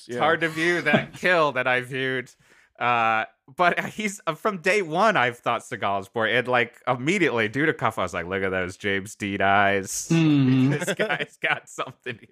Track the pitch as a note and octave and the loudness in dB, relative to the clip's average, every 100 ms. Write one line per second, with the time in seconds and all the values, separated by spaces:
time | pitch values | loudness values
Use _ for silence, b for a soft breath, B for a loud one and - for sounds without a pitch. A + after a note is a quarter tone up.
0 | - A#2+ D3 E3 E3 D#3+ E3+ E3+ D3 D#3 | -10 -2 0 0 -2 -2 -2 0 2 0
1 | - - F3+ F3+ D3 C3 B2+ B2+ B2 C3+ | 0 -4 0 2 2 0 0 -2 -2 -6
2 | C3 C3 B2+ _ b b b - A#2+ A#2+ | -4 -4 -8 _ b b b -4 0 2
3 | A2+ A2 G#2+ _ _ C3+ F3 F3 D#3+ - | 2 0 -2 _ _ 0 2 2 -4 -6
4 | G#3 G3+ - D3+ A3 F#3+ F#3 G3 E3 D#3+ | -8 -6 -6 -4 -4 -2 0 0 0 2
5 | A3 E3+ B2+ A2+ C3 A2+ - A#2 G#2+ G2 | 2 4 2 0 -4 -4 -4 -6 -2 -2
6 | F#2+ A#2 A2 A#2 B2 B2 A#2 - - B2 | -4 -2 0 2 2 0 0 -4 -4 -2
7 | C#3 G3+ D3+ A#2 A2 B2+ D#3+ D3+ A#2+ G#2+ | 0 0 2 2 0 0 -2 0 -2 -2
8 | F2+ F2+ E2+ F#2+ F#2+ F#2 F2+ - G2+ G2 | -4 -4 -4 -4 -2 -2 -4 -6 -4 -4
9 | G2 - G2+ G2 G2 G2 G2+ G2 F#2+ - | -4 -8 -6 0 4 6 4 2 -2 -8
10 | - E3 D#3+ C#3+ C3 C3 C3 C#3+ - F#3+ | -2 2 4 4 4 4 2 0 -2 -2
11 | - D3 C#3+ - D#3+ C#3+ - - C3 - | -2 -2 -6 -6 -4 -4 -6 -10 -10 -10
12 | B2 A2+ - | -12 -12 -12